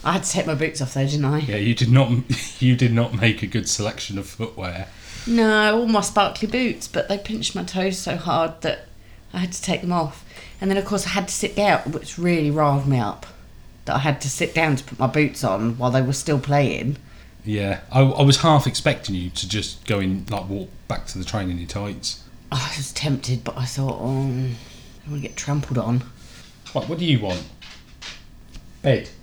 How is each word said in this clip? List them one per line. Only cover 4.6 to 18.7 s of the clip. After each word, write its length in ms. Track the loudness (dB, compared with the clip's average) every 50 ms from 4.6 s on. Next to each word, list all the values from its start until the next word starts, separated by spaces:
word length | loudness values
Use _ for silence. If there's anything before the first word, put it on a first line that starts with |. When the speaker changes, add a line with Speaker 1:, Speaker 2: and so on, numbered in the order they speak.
| -8 -8 -6 -8 -10 -12 -14 -20 -18 -16 -14 -8 -2
Speaker 1:
No, 520 | 2 4 6 6 6 6 6 6 6 4 4
all 80 | 2
my 140 | 4 2 2
sparkly 460 | 2 2 2 2 2 2 0 -4 -4
boots, 400 | -2 0 0 0 0 -2 -4 -10
but 200 | -4 -4 -4 -2
they 100 | -2 -4
pinched 380 | -4 -4 -6 -6 -4 -4 -4 -4
my 80 | -4 -8
toes 340 | -4 -2 -2 -2 -2 -2
so 180 | -4 -4 -6 -6
hard 460 | -4 -2 0 2 2 2 0 -4 -4
that 240 | -4 -4 -4 -4 -8 -20 -20 -20 -20 -20 -20 -20 -20 -10 -4
I 60 | -4
had 120 | -4 -4 -4
to 80 | -8
take 200 | -4 -4 -4 -2
them 100 | -2 0
off. 320 | 0 0 0 -2 -6 -12 -20 -20 -20 -20 -18 -18 -12 -4
And 80 | -2 0
then, 60 | 0
of 80 | 0 0
course, 200 | 0 -2 -2 -2
I 40 | -2
had 180 | -2 -2 -2
to 60 | -2 -4
sit 220 | -4 -4 -2 0
down, 260 | 2 4 4 4 4 2 -4
which 260 | -6 -6 -8 -8 -6
really 340 | 0 2 2 4 4 2 2
riled 360 | 2 4 4 4 4 4 2
me 120 | 2 2 2
up, 260 | 2 0 -4 -8 -14 -18 -18 -20 -20 -20 -20 -20 -20 -20 -20 -14 -4
that 100 | -2 0
I 40 | 2
had 220 | 2 0 0 -2
to 80 | -4 -6
sit 240 | -2 -2 -4 -2 0
down 220 | 0 2 2 2
to 80 | 0 -2
put 160 | -10 -2 0
my 80 | 0
boots 360 | 2 4 2 2 2 0 -2 0
on 340 | 0 2 2 0 0 0
while 140 | 0 0 2
they 100 | 4 2
were 120 | 2 2 0
still 260 | -2 0 0 0 0
playing. 580 | 0 2 2 2 2 2 0 -2 -2 -2 -4 -4 -8 -20 -20 -20 -20 -20 -20 -12 -6
Speaker 2:
Yeah, 380 | -4 -2 -2 0 -2 -2 -4 -6 0
I, 100 | 4 6
I 220 | 6 6 6 6 6
was 140 | 6 6
half 280 | 6 6 6 6 6 4
expecting 480 | 2